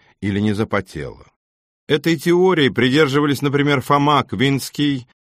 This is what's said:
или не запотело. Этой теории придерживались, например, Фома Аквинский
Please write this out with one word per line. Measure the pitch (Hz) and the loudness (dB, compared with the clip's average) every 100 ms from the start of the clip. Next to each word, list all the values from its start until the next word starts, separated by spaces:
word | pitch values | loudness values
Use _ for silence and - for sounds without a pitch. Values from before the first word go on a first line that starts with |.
| _ - | _ -8
или | 101 101 | -4 -2
не | 107 | -2
запотело. | 104 110 101 - 78 67 - - _ _ _ _ _ - | -2 -2 -4 -6 -12 -14 -14 -20 _ _ _ _ _ -4
Этой | 151 165 160 | -2 0 -2
теории | 170 175 185 175 131 | 0 2 2 2 0
придерживались, | 92 127 143 147 143 147 139 | 2 0 2 2 2 0 -2
например, | 139 143 143 139 | -2 0 0 0
Фома | - 143 143 143 | 0 0 2 2
Аквинский | - 101 135 135 - - 147 135 - _ _ | 0 -2 0 -2 -6 -4 -4 -4 -10 _ _